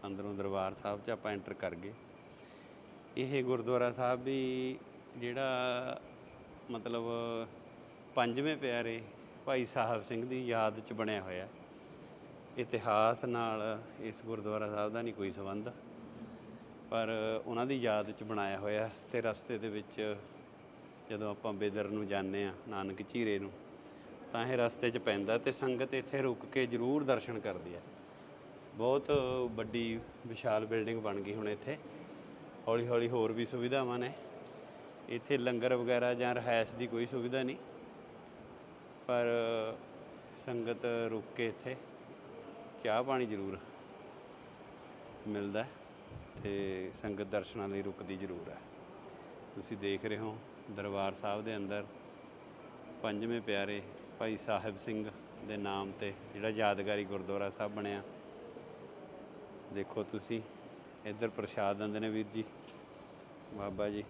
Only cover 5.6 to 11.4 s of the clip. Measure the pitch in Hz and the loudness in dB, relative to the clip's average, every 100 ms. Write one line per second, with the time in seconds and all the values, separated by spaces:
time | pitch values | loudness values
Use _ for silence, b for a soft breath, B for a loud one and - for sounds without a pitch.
5.6 | 127 123 127 123 - - - - - - | 2 2 0 -4 -8 -16 -16 -16 -16 -14
6.6 | - 117 117 117 117 117 117 117 113 - | -6 -4 0 0 2 0 0 0 -4 -8
7.6 | - - - - - - 120 117 147 151 | -16 -16 -16 -18 0 6 6 6 4 4
8.6 | 131 120 117 113 107 - - - - 131 | 4 4 2 -2 -6 -14 -16 -6 2 4
9.6 | 120 131 113 113 101 117 127 127 123 113 | 4 4 4 4 2 -2 0 0 4 6
10.6 | 110 104 - 113 110 107 92 90 | 6 4 -4 0 2 2 0 -4